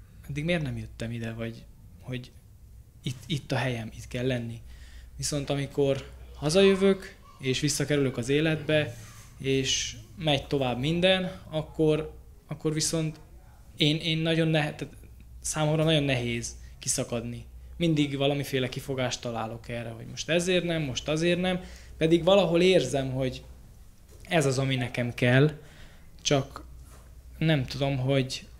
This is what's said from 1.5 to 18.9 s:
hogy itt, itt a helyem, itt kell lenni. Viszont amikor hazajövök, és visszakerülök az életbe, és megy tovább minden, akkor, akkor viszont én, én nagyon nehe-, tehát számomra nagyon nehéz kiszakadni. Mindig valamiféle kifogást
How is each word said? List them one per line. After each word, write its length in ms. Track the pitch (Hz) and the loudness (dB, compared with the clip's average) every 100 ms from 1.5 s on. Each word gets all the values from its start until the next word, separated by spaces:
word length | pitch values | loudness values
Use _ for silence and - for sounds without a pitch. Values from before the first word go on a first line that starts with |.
| 117 - - - - | -10 -16 -20 -20 -18
hogy 280 | - 127 123 - - - - - - - | -10 -10 -10 -18 -20 -20 -20 -20 -20 -12
itt, 200 | 143 - - | -10 -8 -4
itt 260 | 143 - | -4 -2
a 40 | 127 | -2
helyem, 340 | 127 117 110 - | -2 -4 -8 -12
itt 120 | - | -10
kell 180 | 123 127 | -4 -2
lenni. 340 | 120 117 117 - - - - - - | -2 -4 -10 -14 -18 -18 -20 -16 -10
Viszont 340 | 135 147 135 | -4 -4 -2
amikor 540 | 143 139 - 139 135 - - - | -2 -2 0 2 2 -4 -16 -18
hazajövök, 840 | - 147 180 196 190 196 190 - - - - | -6 2 6 6 8 4 4 -2 -18 -20 -6
és 220 | 135 127 | -2 0
visszakerülök 560 | 151 - 143 147 135 123 | 0 0 2 2 2 0
az 120 | 117 | 0
életbe, 680 | 147 160 156 - 151 147 - - - - - | 2 2 0 2 2 2 -6 -14 -18 -18 -8
és 580 | 135 135 135 - - - - - | 0 0 2 -2 -4 -10 -16 -4
megy 280 | 156 139 - | 0 0 0
tovább 320 | 143 127 127 | 0 0 0
minden, 600 | 143 170 185 190 180 - - | 0 2 4 2 0 -8 -8
akkor, 600 | 156 151 - 156 151 156 - - - - | -6 -4 2 2 2 -2 -12 -20 -18 -14
akkor 260 | 156 156 | -6 -4
viszont 480 | 156 - 165 156 - - - - - - - | -2 -2 0 -2 -6 -14 -20 -20 -20 -10 2
én, 200 | 147 156 | 2 2
én 220 | 165 160 | 0 0
nagyon 300 | 165 165 160 | 2 2 4
nehe-, 260 | 156 151 | 2 0
tehát 200 | - 139 - - - - - | -4 -10 -12 -20 -20 -20 -12
számomra 440 | - 156 151 156 | -6 0 2 2
nagyon 180 | 156 160 | 4 4
nehéz 520 | 143 127 120 117 117 - - - | 4 0 0 -4 -6 -12 -18 -10
kiszakadni. 680 | - - 123 120 120 120 - - - - | -4 -4 -2 -4 -6 -10 -14 -18 -14 -2
Mindig 400 | 170 151 143 135 | 0 2 2 2
valamiféle 520 | 139 143 131 131 123 | 0 0 -2 -2 -2
kifogást 520 | 135 - | -4 -6